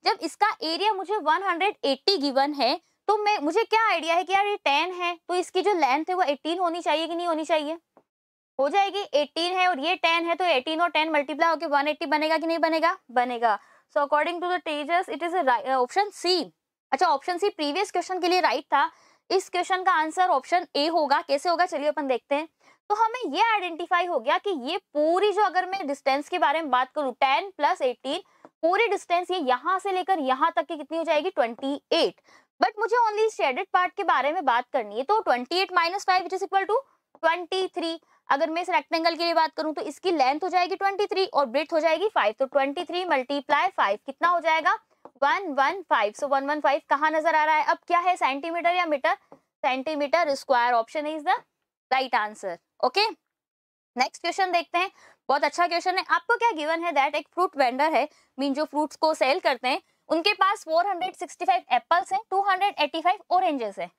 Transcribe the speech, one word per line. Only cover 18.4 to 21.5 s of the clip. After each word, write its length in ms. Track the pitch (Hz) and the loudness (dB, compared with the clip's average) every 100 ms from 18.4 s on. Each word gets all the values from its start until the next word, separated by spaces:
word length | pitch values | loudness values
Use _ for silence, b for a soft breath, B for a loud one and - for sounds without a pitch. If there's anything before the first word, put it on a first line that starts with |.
राइट 240 | 311 247 - | 2 -2 0
था, 240 | 285 311 b b b _ | 0 0 b b b _
इस 200 | - - | -2 -2
क्वेश्चन 340 | 359 359 370 | -4 -2 -2
का 80 | 381 | 2
आंसर 360 | 349 311 311 370 | 0 0 0 2
ऑप्शन 380 | 294 - 349 339 277 | 2 0 -2 -2 -2
ए 120 | 294 | 0
होगा। 340 | 339 294 285 339 | 0 2 0 0
कैसे 220 | 277 | -2
होगा, 160 | 359 | 0